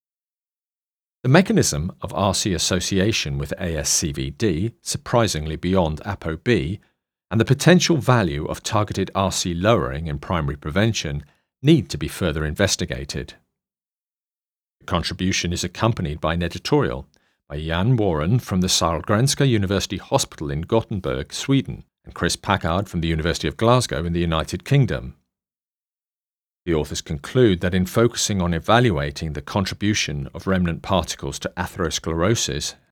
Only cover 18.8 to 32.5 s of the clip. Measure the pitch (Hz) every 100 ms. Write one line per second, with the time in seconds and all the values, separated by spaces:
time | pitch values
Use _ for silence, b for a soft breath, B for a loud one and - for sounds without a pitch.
18.8 | 82 80 - 107 139 - 139 110 92 98
19.8 | - 90 - 139 - - 73 71 87 113
20.8 | - 104 71 65 65 - - 135 - 58
21.8 | - _ - - 87 - - 95 82 87
22.8 | 98 87 82 80 82 80 78 - 113 123
23.8 | - 69 85 85 85 80 76 90 - 143
24.8 | 123 69 64 - _ _ _ _ _ _
25.8 | _ _ _ _ _ _ _ _ - 78
26.8 | 73 78 - 76 - 127 120 87 92 92
27.8 | 90 - 117 - - 98 87 82 90 113
28.8 | 127 76 73 71 80 73 - 101 95 -
29.8 | 101 107 - 73 65 85 - 95 85 80
30.8 | - 95 82 - 71 - - - 90 -
31.8 | 82 - - 82 92 113 -